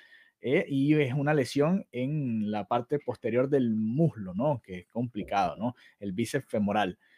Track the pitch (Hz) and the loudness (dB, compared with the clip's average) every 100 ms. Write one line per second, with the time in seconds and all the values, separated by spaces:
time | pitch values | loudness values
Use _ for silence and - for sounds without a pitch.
0 | - - _ _ 117 151 - 139 139 151 | -20 -20 _ _ 0 0 0 0 2 4
1 | 135 139 143 151 123 139 147 190 - 123 | 2 0 0 2 2 2 2 2 -2 -6
2 | 131 151 135 113 104 104 101 120 120 143 | -4 -2 -2 -2 -2 -2 0 -2 0 -4
3 | - 110 117 117 135 143 120 110 110 127 | -4 -6 0 2 2 2 2 0 0 2
4 | 165 113 95 90 143 131 - 90 87 113 | 2 0 -8 -2 -2 -2 -6 -14 -10 -6
5 | 123 104 92 98 90 73 117 - - - | -4 -4 -2 0 0 0 -6 -6 -16 -12
6 | 101 95 117 143 - 113 101 104 98 90 | -8 -4 -2 -4 -4 -2 0 2 0 -4
7 | _ | _